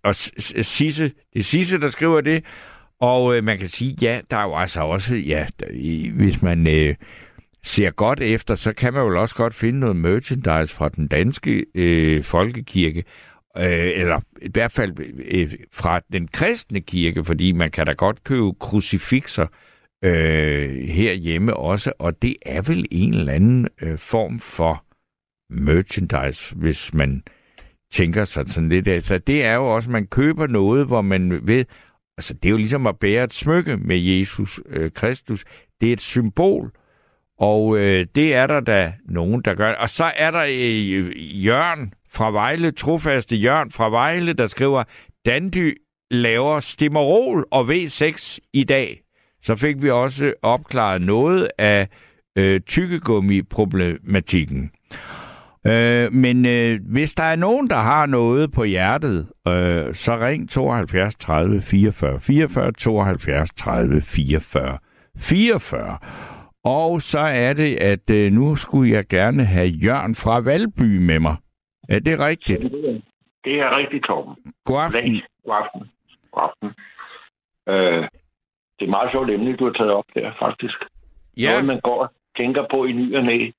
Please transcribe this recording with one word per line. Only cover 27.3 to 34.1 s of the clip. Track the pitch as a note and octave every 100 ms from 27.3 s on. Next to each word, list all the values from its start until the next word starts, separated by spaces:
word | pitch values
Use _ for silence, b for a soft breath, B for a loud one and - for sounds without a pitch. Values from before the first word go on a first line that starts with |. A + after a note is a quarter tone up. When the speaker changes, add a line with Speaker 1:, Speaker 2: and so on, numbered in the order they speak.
| b b b b b _
Speaker 1:
tænker | - F2 F#2+
sig | G2+ - C2+
sådan | - D#2+
lidt | F2+ F#2+
af. | F2
Så | - F#2
det | G#2+ D3
er | A#2
jo | A#2 C3
også, | A2 A#2
man | A#2 G2
køber | B2+ D3 D3+ D3+
noget, | A2 G2 C3 C3+
hvor | A#2+
man | G2 F#2+ F2+ F2 D2+
ved, | A#2+ B2 b b b _ -
altså, | -
det | - F2+
er |
jo | A2
ligesom | G#2+ C#3 A#2+
at | F2+
bære | G2+ A2
et | B2
smykke | - D3 E3+ D#3+ G#2+
med | - F2+
Jesus, | F2